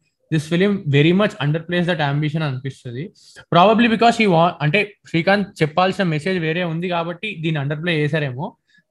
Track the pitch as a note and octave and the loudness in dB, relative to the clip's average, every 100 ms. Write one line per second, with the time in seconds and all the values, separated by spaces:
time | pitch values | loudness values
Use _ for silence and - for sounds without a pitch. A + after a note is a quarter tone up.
0 | _ _ - D#3+ - E3+ G3+ G3 D3 C#3+ | _ _ -4 -4 -2 0 0 0 0 4
1 | D#3 F#3 G#3 - C#3+ D#3+ E3 F3 E3+ F3 | 4 4 2 0 -2 -2 -2 -2 0 0
2 | C#3+ C#3+ D3+ D#3+ D3+ B2+ C3+ - B2+ A#2+ | -2 -2 -2 -2 -4 -6 -8 -12 -14 -12
3 | F3+ _ - - - E3 G3 A3 A#3 A3 | -12 _ -20 -20 0 4 6 6 4 4
4 | A#3 A#3 G#3+ E3 E3+ - D3+ F#3+ G3+ - | 2 4 2 4 2 0 -2 0 -2 -8
5 | - E3 E3 G3+ F#3+ - D3+ F#3 F#3+ F#3+ | -6 -2 2 0 0 -2 -2 0 0 0
6 | F3+ D3+ E3 F#3 D#3+ E3 F3 D#3+ F3+ E3+ | -2 -2 -2 -2 -2 -2 -4 -4 -4 -4
7 | E3+ F3 G#3+ E3 D#3+ D#3 C#3 D3+ F3 D#3+ | -6 -8 -10 -6 -4 -4 -4 -6 -2 -2
8 | D3 D#3+ C#3+ B2 F#3+ - _ _ _ | 0 -2 -4 -6 -10 -12 _ _ _